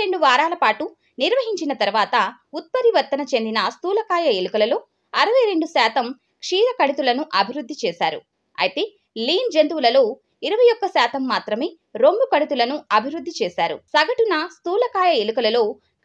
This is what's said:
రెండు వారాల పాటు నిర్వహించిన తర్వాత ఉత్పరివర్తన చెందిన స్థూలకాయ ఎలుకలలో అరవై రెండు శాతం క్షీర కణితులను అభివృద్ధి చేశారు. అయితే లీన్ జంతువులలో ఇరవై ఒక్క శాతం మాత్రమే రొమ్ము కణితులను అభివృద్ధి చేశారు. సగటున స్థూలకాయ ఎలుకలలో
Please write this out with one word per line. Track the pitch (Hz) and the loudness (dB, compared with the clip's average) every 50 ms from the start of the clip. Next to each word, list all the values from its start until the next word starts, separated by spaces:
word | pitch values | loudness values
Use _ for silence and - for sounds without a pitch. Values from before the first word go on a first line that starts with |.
రెండు | 427 403 370 339 302 | 0 -2 0 2 4
వారాల | 269 247 262 302 339 349 339 294 | 4 4 4 2 0 0 0 0
పాటు | 220 214 - 302 - - _ _ _ _ - 262 | 0 0 0 -4 -8 -10 _ _ _ _ -2 -2
నిర్వహించిన | 359 466 539 480 453 415 - 330 277 247 - | 0 0 0 0 -2 -4 -4 -4 -4 -2 0
తర్వాత | 214 202 196 220 196 - - 233 196 202 240 - _ _ - 311 | -2 0 2 0 0 2 2 0 0 0 -4 -10 _ _ -12 -12
ఉత్పరివర్తన | 311 - - 508 494 466 403 302 269 - 277 277 285 269 - | -10 -4 -4 2 2 4 4 4 2 0 -2 -4 -2 -2 -2
చెందిన | 226 226 220 220 220 190 214 240 | -2 -2 -2 -2 -2 -2 -2 -4
స్థూలకాయ | - - 359 392 440 440 - 359 339 339 294 214 185 | -6 -6 -2 -2 -2 -2 0 -2 0 2 2 0 0
ఎలుకలలో | 185 185 - 214 214 233 294 453 - _ _ _ _ _ - | -2 -2 0 0 0 0 0 -4 -4 _ _ _ _ _ -2
అరవై | 240 285 392 480 539 480 415 | 0 0 2 4 2 2 2
రెండు | 381 320 330 320 - | 2 0 -2 -2 0
శాతం | - 220 226 220 247 233 233 277 - _ _ _ _ - | 0 0 2 0 -2 -4 -4 -8 -12 _ _ _ _ -8
క్షీర | - 359 381 453 508 466 - | -4 0 0 0 0 2 0
కణితులను | 294 269 277 269 277 247 240 269 311 302 - 190 | 0 0 0 0 0 0 0 0 -4 -2 0 0
అభివృద్ధి | 202 220 - 294 277 226 - - - | 0 0 -4 -8 -10 -10 -10 -6 -6
చేశారు. | 180 170 - 185 160 156 - - _ _ _ _ _ _ - 185 | -6 -4 -2 -4 -4 -4 -6 -12 _ _ _ _ _ _ -4 -4
అయితే | 190 - 285 403 427 - _ _ _ _ 220 226 | -2 -2 -4 -6 -6 -8 _ _ _ _ -6 -2
లీన్ | 262 339 392 508 466 - | -2 0 0 -2 0 2
జంతువులలో | 311 302 294 330 311 254 233 240 269 254 214 - - _ _ _ _ - 294 | 2 2 2 0 0 0 2 4 4 2 2 -2 -6 _ _ _ _ -6 -4
ఇరవై | 403 453 494 480 453 | 0 4 4 4 4
ఒక్క | 466 403 392 - | 2 -2 -2 0
శాతం | - 240 240 - 277 262 254 214 | 0 0 0 0 -4 -4 -2 -4
మాత్రమే | 185 - - 208 220 285 359 - _ _ _ - 214 240 | -4 -4 -4 -4 -4 -4 -6 -8 _ _ _ -2 2 4
రొమ్ము | 302 370 466 523 - 370 | 4 4 4 0 0 2
కణితులను | 294 302 302 294 247 233 240 294 302 - _ 202 214 | 0 0 0 0 -2 0 -2 -2 -6 -4 _ 0 0
అభివృద్ధి | 220 277 302 339 - 339 311 - | 0 -2 -6 -8 -10 -10 -6 -4
చేశారు. | 202 180 - - 170 170 151 - - _ - | -6 -4 -2 -4 -4 -4 -4 -8 -10 _ 0
సగటున | 294 311 311 494 - 453 440 339 302 330 359 - | 0 0 0 0 0 0 2 0 0 -2 -6 -10
స్థూలకాయ | _ _ 339 359 440 494 466 - 392 370 359 320 233 208 | _ _ -4 -2 -2 -2 -2 0 0 2 2 2 2 0
ఎలుకలలో | 214 226 262 233 214 220 240 220 208 254 - _ _ _ _ - | -2 -2 -2 0 0 2 2 0 0 -2 -8 _ _ _ _ 0